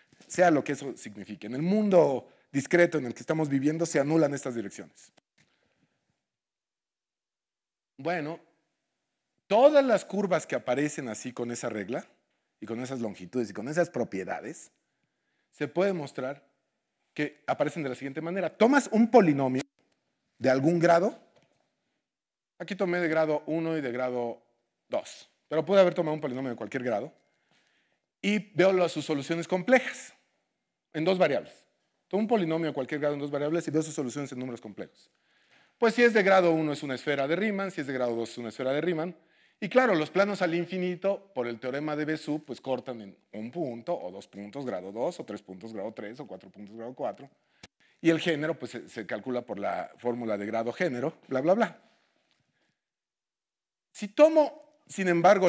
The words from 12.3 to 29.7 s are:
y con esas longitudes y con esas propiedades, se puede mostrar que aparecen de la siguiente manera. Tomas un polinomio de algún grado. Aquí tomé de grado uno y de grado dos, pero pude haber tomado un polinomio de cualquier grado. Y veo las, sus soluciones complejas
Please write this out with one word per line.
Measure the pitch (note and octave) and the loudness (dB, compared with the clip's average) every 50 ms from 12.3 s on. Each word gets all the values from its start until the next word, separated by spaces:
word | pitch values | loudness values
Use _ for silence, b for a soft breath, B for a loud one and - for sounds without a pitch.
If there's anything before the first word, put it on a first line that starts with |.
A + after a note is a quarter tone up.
| _ _ _ _ _ _ A2 | _ _ _ _ _ _ -10
y | |
con | G#2 A#2 A2+ | -10 -8 -8
esas | B2+ B2+ C3+ B2+ | -8 -8 -6 -6
longitudes | A#2 G#2+ F#2+ - F#2 F2+ - B2+ A#2+ G2+ | -6 -6 -8 -10 -14 -6 -4 -4 -4 -4
y | F#2+ | -6
con | G#2+ G#2 B2+ | -10 -10 -4
esas | D3+ E3+ F3 E3+ | -2 -2 -2 0
propiedades, | - C3 A2+ - - F#2+ F#2 F2+ F2+ D2+ - A#2 E3 - - - _ _ _ _ _ _ _ _ _ _ _ _ _ _ _ _ | -2 -4 -4 -4 -4 -8 -6 -6 -8 -10 -10 -12 -14 -14 -18 -20 _ _ _ _ _ _ _ _ _ _ _ _ _ _ _ _
se | _ - D3 C3+ | _ -8 -8 -4
puede | - E3 F#3 G3+ | -2 0 0 0
mostrar | F#3+ E3+ D3 - - - B2+ C3 C#3+ D3 _ _ _ _ _ _ _ _ _ _ _ _ _ _ _ | 0 -2 -6 -8 -8 -8 -8 -8 -8 -10 _ _ _ _ _ _ _ _ _ _ _ _ _ _ _
que | - D3 C#3+ - _ _ | -6 -6 -6 -6 _ _
aparecen | - C3+ - D3 D3 - F3 D3+ | -4 -2 0 0 -2 -2 -4 -4
de | C3+ | -6
la | B2 | -6
siguiente | - C3 C#3 C3+ D#3 | -6 -8 -8 -8 -8
manera. | D#3 E3 F3+ G3 F3+ D#3+ | -8 -6 -4 -4 -4 -4
Tomas | - - G#3+ A#3+ C#4+ C#4+ A#3+ - - | 2 4 4 6 6 4 4 4 4
un | G#3+ A#3+ A3 | 4 4 8
polinomio | - B3 G3+ E3 C#3+ C#3 C#3 C3 B2+ C3 - - _ _ _ _ _ _ _ _ _ _ _ _ _ _ | 8 8 8 8 6 4 2 0 0 -2 -4 -6 _ _ _ _ _ _ _ _ _ _ _ _ _ _
de | - C3 | 2 2
algún | C3 C3+ C3+ D#3+ F3 E3+ | 4 4 4 4 4 4
grado. | D#3+ E3+ E3+ E3+ F3+ A3+ A#3+ - - _ _ _ _ _ _ _ _ _ _ _ _ _ _ _ _ _ _ _ _ _ _ _ _ _ _ - | 6 6 6 6 4 2 -2 -6 -12 _ _ _ _ _ _ _ _ _ _ _ _ _ _ _ _ _ _ _ _ _ _ _ _ _ _ -16
Aquí | F3 D#3+ G3+ | -12 -10 -4
tomé | F#3 G3+ F3+ F3 F3+ | -2 0 0 0 0
de | F3 D#3+ | 0 2
grado | D#3+ D#3+ D#3+ D3+ D3+ D3 - - | 2 2 2 2 0 -2 -2 -2
uno | D3+ E3 E3 E3 D#3+ D#3 | -2 -2 -2 -2 -2 -2
y | |
de | C#3+ B2+ | -2 -4
grado | A#2 B2 B2+ B2+ B2 B2 A#2+ A#2 A#2 - _ _ _ _ _ _ _ _ _ _ | -4 -4 -4 -2 -2 -4 -4 -4 -6 -10 _ _ _ _ _ _ _ _ _ _
dos, | A#2+ G#2+ - - - - - - _ _ _ _ | -6 -4 -4 -6 -12 -20 -20 -20 _ _ _ _
pero | D3 D#3 D3+ | -2 -2 0
pude | D#3+ G3 G3 | 4 6 6
haber | F#3+ F3 F3 | 6 6 4
tomado | F3+ E3+ D#3 D#3 | 2 -2 -2 -2
un | D#3 | -2
polinomio | D3+ C#3 B2 B2+ C3+ C3 | -4 -4 -4 -4 -4 -6
de | A#2+ | -6
cualquier | A2+ A#2 G2+ - C3+ B2 | -8 -8 -8 -6 -6 -2
grado. | B2 A2+ G#2 A#2+ D#3+ - _ _ _ _ _ _ _ _ _ _ _ _ _ _ _ _ _ _ _ _ _ | -2 -2 -2 -4 -6 -12 _ _ _ _ _ _ _ _ _ _ _ _ _ _ _ _ _ _ _ _ _
Y | - G3 G#3 G#3+ G#3 - - | -2 -2 0 0 -2 -2 2
veo | D#3+ F3 F#3+ | 4 4 6
las, | G3 F#3 F3+ E3 - | 6 4 2 0 0
sus | D#3 C#3+ | -4 -4
soluciones | - D#3+ C#3 C3+ - E3 E3+ D#3+ | -2 -4 -4 -2 -4 -4 -4 -2
complejas | - F3+ F#3 F3 - | -2 -4 -2 2 4